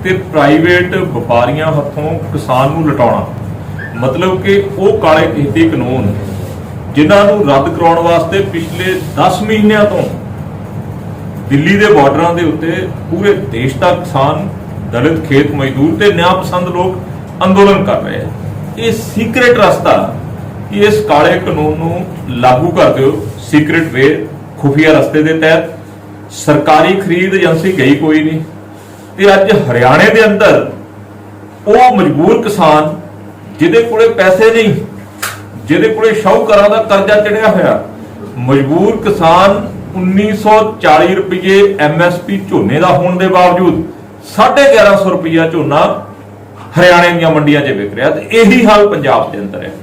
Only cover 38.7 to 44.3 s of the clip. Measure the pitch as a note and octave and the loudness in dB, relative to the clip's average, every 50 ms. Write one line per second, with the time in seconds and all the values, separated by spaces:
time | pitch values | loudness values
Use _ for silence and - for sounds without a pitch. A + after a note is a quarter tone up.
38.7 | D#3 F3+ G3 A3 A3+ - - - C#3 - E3+ D#3+ E3 F3+ F#3+ G3 - - - - | 0 2 2 0 0 -2 -2 -2 -2 2 2 4 4 6 4 4 2 0 -4 -8
39.7 | - - - - - F#3 F3+ F#3 F#3+ G3+ G#3 G#3+ G3+ - - G#3 G#3+ A3 G#3+ G#3+ | -12 -14 -14 -10 -8 -4 -2 0 0 2 0 0 -2 -2 2 2 4 4 2 0
40.7 | - - - D#3+ D3+ D#3+ F3 F3+ F#3+ F#3+ - - F3 F3+ F#3 F#3+ G3 G3 G3+ G3 | -4 -2 2 4 4 4 4 2 2 0 -2 -4 -4 -4 0 2 4 4 4 4
41.7 | - - D3+ D3 D#3 E3 F3 F3 F3 - - - G3+ F#3+ - - - - G2 - | 2 0 0 0 2 2 0 0 0 -2 -6 -6 -6 -6 -4 -2 -2 0 0 0
42.7 | C3+ D#3 F3+ F3+ E3+ - F3 F3+ F3+ F3+ F#3+ F3+ F#3 F3+ F3+ F3+ F3 F3+ F3+ E3 | 0 2 2 2 2 2 0 0 0 0 0 0 2 4 4 2 2 2 2 0
43.7 | - - - - - - - - - - - - | 0 0 -6 -8 -12 -16 -20 -20 -20 -20 -20 -10